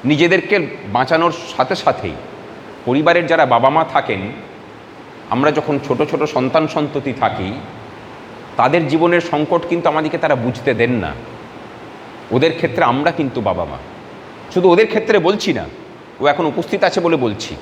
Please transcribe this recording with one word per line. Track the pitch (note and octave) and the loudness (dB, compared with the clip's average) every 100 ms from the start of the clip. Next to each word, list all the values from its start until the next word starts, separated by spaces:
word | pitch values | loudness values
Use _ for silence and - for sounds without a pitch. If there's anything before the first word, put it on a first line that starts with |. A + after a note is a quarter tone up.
| B2+ | 2
নিজেদেরকে | D3 E3+ F3+ - G3+ C#3 - G#2 | 4 4 4 2 0 0 -8 -4
বাঁচানোর | A#2 C3+ D#3+ F3 - - - | -2 2 4 2 0 -8 -2
সাথে | B2+ F#3+ | 0 2
সাথেই | - - F#2 D#2 - - - - - - - | 0 0 -4 -8 -12 -16 -16 -16 -16 -8 0
পরিবারের | C3+ D#3 E3+ E3 | 4 4 4 4
যারা | D#3+ C3+ | 4 6
বাবা | A#2 C3 | 6 6
মা | D3+ D#3+ | 4 2
থাকেন, | C#3+ C3 G2 G2+ C3+ - - - - - - - - - | 0 0 -4 -6 -10 -16 -18 -20 -20 -20 -20 -20 -18 -2
আমরা | B2 D3 | 2 4
যখন | D3 D3+ C#3+ - | 2 0 -2 0
ছোট | A#2+ | 0
ছোট | D3+ D3+ | 0 0
সন্তান | D3+ C3 B2+ D#3+ D#3 | 0 0 2 2 2
সন্ততি | D#3+ D3 C#3+ C#3 | -2 -2 -2 -4
থাকি, | A#2 A2+ - F#2 C3 - - - - - - - - - - | 0 0 0 -6 -6 -12 -16 -18 -18 -18 -18 -18 -18 -6 0
তাদের | B2+ E3+ D3 | 4 4 2
জীবনের | D#3 E3+ F3 | 4 4 4
সংকট | E3+ D3+ D3+ E3+ - | 2 -2 2 0 0
কিন্তু | F3 E3+ | 0 2
আমাদেরকে | D3+ D#3 E3 | 0 -2 -2
তারা | D#3 C3 | 0 2
বুঝতে | A#2+ - C#3+ | 0 -2 -2
দেন | A#2 A#2+ | 2 2
না। | B2 E2 C#2 - - - - - - - - - - - | 2 -2 -8 -12 -16 -16 -18 -18 -18 -18 -18 -18 -18 -2
ওদের | A#2 D#3+ D#3+ | 2 2 2
ক্ষেত্রে | E3 D3 | -2 2
আমরা | C#3+ B2+ D3+ | 2 2 0
কিন্তু | E3 C#3 B2 | 0 -2 -2
বাবা | G2+ F2+ D#2+ | -2 -2 -4
মা, | C2 - - - - - - - | -8 -12 -18 -18 -18 -18 -18 -4
শুধু | F#3 F3+ | 2 6
ওদের | F3 A3 | 6 4
ক্ষেত্রে | G#3+ G#3+ G#3 | 0 2 2
বলছি | E3+ G#3 G3+ | 2 0 -2
না, | A#2+ D2+ - - - - - | -2 -6 -12 -18 -20 -20 0
ও | C#3 | 0
এখন | C#3+ D#3+ | 2 0
উপস্থিত | C3+ E3+ E3 | -2 -4 0
আছে | F#3 F#3+ | 2 2
বলে | E3+ D#3+ | 2 2
বলছি। | A#2+ G2+ - G2 | 0 -2 -8 -12